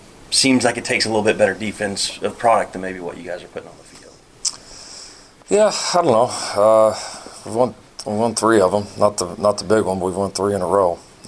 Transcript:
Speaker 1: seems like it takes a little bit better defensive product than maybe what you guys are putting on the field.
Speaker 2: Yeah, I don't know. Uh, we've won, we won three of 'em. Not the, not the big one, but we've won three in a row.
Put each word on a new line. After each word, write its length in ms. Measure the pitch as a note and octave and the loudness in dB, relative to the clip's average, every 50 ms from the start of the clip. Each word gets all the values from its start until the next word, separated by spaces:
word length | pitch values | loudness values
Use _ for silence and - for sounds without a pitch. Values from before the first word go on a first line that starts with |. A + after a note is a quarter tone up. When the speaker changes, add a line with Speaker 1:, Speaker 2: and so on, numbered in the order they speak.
| - - - - - - - | -20 -20 -20 -20 -10 -4 0
Speaker 1:
seems 320 | - - C3+ C3 B2+ B2 | 2 2 4 4 4 2
like 120 | A#2+ A2+ | 2 0
it 80 | A#2+ - | -2 -4
takes 220 | - B2+ G#2+ - | -4 -2 -2 -2
a 20 | G#2+ | 0
little 140 | A2 G#2+ G#2 | 0 0 2
bit 160 | A2 F#2 F#2 | 2 2 4
better 160 | G#2+ G2 F#2 | 2 2 2
defensive 840 | F#2 A2 G#2 F#2+ - G#2+ G2 G2 - - - - - - G#2 G#2 - | 0 -6 -8 -6 -4 -6 -4 -4 -4 -6 -6 -6 -6 -6 -6 -4 0
product 340 | - A#2 A2+ G2+ - - - | 2 2 2 2 2 -2 -6
than 100 | F#2+ F#2 | -8 -8
maybe 160 | F#2+ F#2 F#2 | -8 -8 -8
what 180 | F2 E2+ - | -10 -12 -12
you 60 | D2+ E2+ | -12 -12
guys 220 | F2+ F2 F2+ E2+ | -12 -12 -12 -12
are 40 | E2+ | -14
putting 200 | - - E2 E2 | -14 -14 -14 -14
on 80 | E2 | -16
the 80 | D#2+ - | -20 -20
field. 300 | - - - - - - - _ _ - - - - - - - - - - - - - - - - - - - - - - - - | -20 -20 -20 -20 -20 -20 -20 _ _ -14 -10 -10 -10 -10 -10 -14 -20 -20 -20 -20 -20 -20 -20 -20 -20 -20 -20 -20 -20 -20 -18 -6 0
Speaker 2:
Yeah, 220 | F#3 G#3 G#3+ G3+ - - - - - | 2 2 4 2 2 -2 -4 -2 0
I 80 | F3+ E3+ | 2 2
don't 40 | |
know. 240 | D#3 A#2 A2 A#2+ A#2+ - - - - - G2+ | 4 4 4 4 2 0 -4 -8 -4 0 4
Uh, 380 | G2+ A2 A2 A2 A2 A2 G#2+ - - - - - - - - - - | 4 6 6 6 6 4 2 0 -6 -12 -14 -16 -18 -20 -20 -16 -12
we've 100 | G#2 G#2 | -6 -2
won, 200 | A#2 B2+ A2+ F#2+ - - - - - - | -2 -2 -2 -2 -8 -20 -20 -20 -14 -10
we 100 | G#2+ G#2 | -6 -4
won 200 | G#2+ A#2 A#2 A2 | -2 -2 -2 -2
three 260 | - G#2+ A2 A2+ G#2+ | 0 2 4 4 4
of 140 | F#2 F2+ F#2+ | 4 4 2
'em. 120 | G#2 G2+ G2 - G2+ | 0 -2 -4 -2 0
Not 200 | G2+ G#2 G#2 - | 0 0 0 -2
the, 180 | F#2 F2 F2 | -6 -6 -4
not 220 | - F#2 G#2 G2+ - | -2 0 0 0 0
the 60 | F#2+ | -2
big 200 | F2+ G#2+ A2 F#2+ | 0 0 2 2
one, 160 | F2+ F#2 F#2+ | 0 -2 -4
but 60 | F2 | -4
we've 100 | F#2+ F2 | -4 -2
won 160 | F#2 G2 F#2+ - | -2 -4 -4 -4
three 220 | - F#2+ G2+ G2+ | -4 -4 -2 -2
in 80 | F#2+ F2+ | -2 -2
a 40 | |
row. 320 | E2+ F#2 G2+ G2 F2 E2+ - - - - - - | 0 2 2 2 2 0 -4 -10 -18 -20 -18 -14